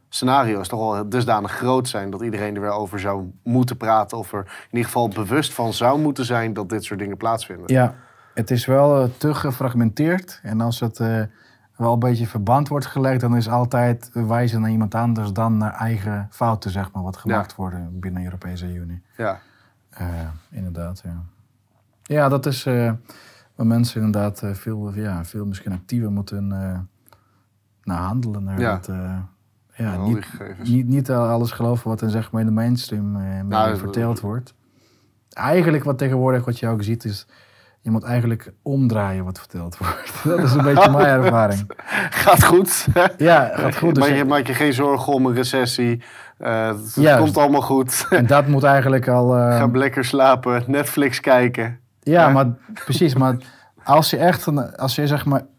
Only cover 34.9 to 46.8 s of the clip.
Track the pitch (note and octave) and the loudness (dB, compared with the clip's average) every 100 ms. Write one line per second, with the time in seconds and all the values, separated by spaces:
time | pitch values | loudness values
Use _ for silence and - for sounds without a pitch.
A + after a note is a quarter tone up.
34.9 | _ _ _ _ - B2 F3 E3+ D3+ D3 | _ _ _ _ -6 0 2 4 2 0
35.9 | B2 C3+ C3 B2+ B2+ B2 A#2+ A#2 A2+ G#2 | -2 0 2 2 2 0 -4 -2 -2 -2
36.9 | A2+ A2+ G2+ - _ _ _ _ _ - | -4 -6 -10 -12 _ _ _ _ _ -4
37.9 | A2 A#2+ B2 A#2+ A2+ - - - C#3 B2+ | -4 0 0 0 -2 -8 -12 -4 0 2
38.9 | A2 G2+ F#2+ F#2 F#2 - F2+ E2+ F2+ F2+ | 2 0 -2 -6 -8 -12 -12 -10 -6 -6
39.9 | - - - D3+ F3 D3+ C#3 C#3 C#3+ F#3+ | -6 -8 -6 -2 2 2 4 4 6 6
40.9 | C#3 C#3+ C3 C3 A2+ G#2+ G2+ G2+ - - | 8 6 6 4 4 2 0 -6 -12 -8
41.9 | - - - - E3+ - F3 F#3+ - - | -4 -4 0 4 6 6 6 4 0 0
42.9 | - F#3 F#3 D#3 E3 A#2+ - D3+ D3+ E3 | 2 2 4 6 6 4 0 -2 0 2
43.9 | C3+ C#3+ C#3 C3+ D3 C3+ B2+ D3 B2+ C#3+ | 4 4 4 2 2 0 0 2 2 2
44.9 | C#3 B2+ C3+ C3 A#2+ B2+ C3+ B2 B2 A#2+ | 0 0 2 2 2 0 0 0 0 0
45.9 | A#2 - - - - - A2+ A2+ G#2+ | -2 -6 -20 -20 -10 -4 -2 -2 -4